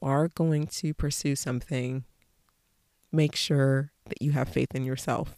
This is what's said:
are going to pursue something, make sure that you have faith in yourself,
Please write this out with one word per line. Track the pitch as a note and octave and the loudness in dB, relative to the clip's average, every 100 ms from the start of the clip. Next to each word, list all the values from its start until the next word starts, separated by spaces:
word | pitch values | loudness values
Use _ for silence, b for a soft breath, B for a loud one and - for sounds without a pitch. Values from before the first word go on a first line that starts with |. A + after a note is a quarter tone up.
are | C3+ C#3 E3 | 0 2 2
going | - E3 D3+ D3+ | 2 2 2 0
to | - D#3 | -4 -4
pursue | D3+ D3 - D3 C#3 | -2 -2 -2 -2 -2
something, | - B2 - C3 B2 C3 B2+ _ _ _ _ _ _ _ _ _ _ | -2 -4 -4 -4 -4 -6 -8 _ _ _ _ _ _ _ _ _ _
make | D#3 D3+ - | 2 2 2
sure | - C#3+ C3+ C3+ C#3+ _ - | 0 4 4 4 0 _ -14
that | - | -4
you | C#3+ | 0
have | C#3+ C3 | 0 0
faith | - C3 C3 | 0 -2 -2
in | |
yourself, | C3 C3 - A#2+ - | -4 -4 -2 -2 -4